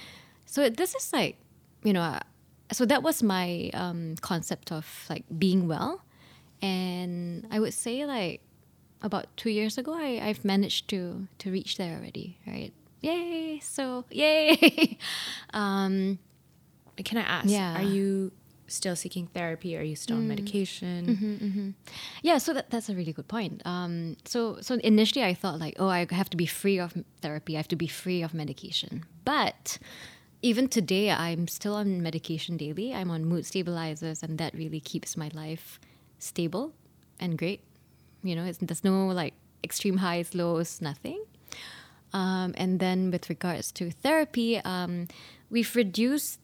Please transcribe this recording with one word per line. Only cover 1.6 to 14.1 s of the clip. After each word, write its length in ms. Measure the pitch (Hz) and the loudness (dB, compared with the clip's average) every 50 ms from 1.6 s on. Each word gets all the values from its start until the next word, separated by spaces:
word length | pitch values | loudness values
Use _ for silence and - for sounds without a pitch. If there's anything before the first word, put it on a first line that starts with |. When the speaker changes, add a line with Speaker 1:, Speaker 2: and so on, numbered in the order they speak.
| _ _ _ - - | _ _ _ 0 2
Speaker 1:
you 80 | 214 | 4
know, 80 | 190 180 | 4 4
uh, 180 | 170 160 123 - - - _ _ _ _ _ _ _ - | 2 0 -2 -4 -6 -10 _ _ _ _ _ _ _ -4
so 140 | 220 - 247 | 0 2 4
that 160 | 208 294 254 | 6 4 4
was 200 | 277 320 311 - | 4 2 2 4
my, 480 | 233 202 190 185 180 175 175 170 - - - | 4 2 4 2 0 0 -2 -4 -4 -4 -4
um, 400 | - 180 175 170 170 165 160 160 - | -4 -4 -4 -4 -4 -6 -6 -6 -6
concept 520 | - - 185 165 - - 180 - - - | -4 -2 -2 -2 -2 -4 -6 -6 -6 -8
of, 340 | 170 156 156 - - - - - | -8 -8 -8 -10 -14 -12 -8 -8
like, 140 | 156 165 - - 165 160 | -8 -8 -6 -6 0 2
being 300 | 196 185 180 190 175 165 | 4 6 6 6 4 4
well. 340 | 156 165 - 269 359 381 - _ - - - - - - - - - - | 0 0 -2 -2 -4 -6 -10 _ -20 -20 -20 -20 -20 -20 -20 -20 -10 -6
And 840 | 196 196 185 185 185 180 180 180 180 180 175 175 175 175 170 - 220 220 | -2 -2 0 0 -2 -2 -2 -4 -4 -4 -4 -4 -4 -6 -6 -8 -6 -4
I 80 | 214 214 | 0 0
would 140 | 220 - - | 0 0 -2
say, 320 | - - 233 240 269 294 | -4 -4 -4 -2 -2 -2
like, 340 | 285 269 226 185 165 - - _ _ _ - _ _ _ _ _ _ _ - | -2 -2 -2 -2 -2 -4 -6 _ _ _ -20 _ _ _ _ _ _ _ -6
about 240 | - 202 - 185 - - - | -4 -2 -2 -2 -4 -6 -8
two 140 | - - 233 | -4 -2 0
years 260 | 208 208 214 214 - | 2 2 0 0 -2
ago, 160 | 269 247 302 320 | -4 -4 -4 -4
I, 260 | 339 311 269 240 220 | -2 -2 -2 -2 -2
I've 220 | - 214 208 208 - | -2 -2 -2 0 2
managed 440 | 196 196 202 202 - - - - - | 4 4 4 4 4 0 -4 -4 -2
to, 360 | 214 185 175 175 175 180 190 - - - | -4 -2 -4 -4 -6 -8 -10 -10 -12 -8
to 120 | - 190 | -6 -4
reach 260 | 185 190 - - - | -2 -2 -2 -4 -4
there 220 | - 185 170 160 - | -4 -4 -4 -6 -8
already, 400 | - - - - - 180 180 - - | -10 -10 -10 -10 -10 -10 -12 -14 -12
right? 260 | - - - - - - - - - - - | -10 -8 -8 -8 -10 -12 -18 -20 -20 -12 -6
Yay! 600 | - 311 339 349 349 349 339 330 320 320 311 294 | -2 -2 0 0 -2 -4 -4 -4 -4 -4 -6 -6
So, 440 | - - - 277 269 254 254 247 247 - | -8 -8 -6 -4 -4 -4 -4 -6 -8 -6